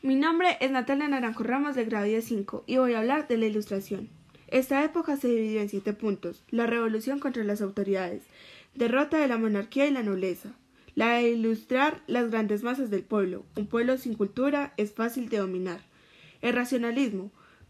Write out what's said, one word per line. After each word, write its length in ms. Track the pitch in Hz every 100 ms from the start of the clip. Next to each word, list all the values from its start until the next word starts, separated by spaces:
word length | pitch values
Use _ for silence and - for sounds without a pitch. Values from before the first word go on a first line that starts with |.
Mi 120 | 262 269
nombre 420 | 302 339 359 -
es 100 | 262
Natalia 380 | 269 226 277 294
Naranjo 360 | 277 240 220
Ramos, 320 | 220 254 285 262
de 100 | 220
grado 180 | 214
diez 220 | 202 220 226
cinco, 360 | 226 202 - -
y 100 | 254
voy 160 | 254
a 60 | 233
hablar 280 | 226 285 294
de 120 | 233
la 80 | 220
Ilustración. 640 | 208 208 196 196 196 - - - - -
Esta 360 | - 262 277
época 320 | 302 330 320 285
se 120 | 254
dividió 340 | 233 220 214
en 80 | 208
siete 240 | 196 196
puntos: 500 | 208 220 196 170 170 _
la 160 | 226 233
revolución 540 | 233 226 220 220 277
contra 220 | 277 247
las 200 | 214 208
autoridades, 600 | 202 196 196 190 185 196 - - - - -
derrota 420 | - 233 254 294 311
de 120 | 285
la 100 | 233
monarquía 480 | 226 208 214 269 285
y 40 |
la 120 | 277
nobleza, 500 | 214 190 185 175 208 - _ _ -
la 200 | - 220
de 160 | 240 240
ilustrar 720 | 233 226 220 - 254 285 302 -
las 240 | 240 233
grandes 320 | 226 214 208
masas 280 | 233 262 254
del 100 | 202
pueblo. 460 | - 214 190 180 - -
Un 100 | 208
pueblo 300 | 233 240 262
sin 160 | 254
cultura 600 | 220 202 - 269 285 277 -
es 160 | 208
fácil 380 | - 226 233 226
de 80 | 220
dominar. 420 | 190 185 185 175 - _ _ - - -
El 100 | 240
racionalismo, 800 | 233 247 254 233 233 269 196 202 _ - - -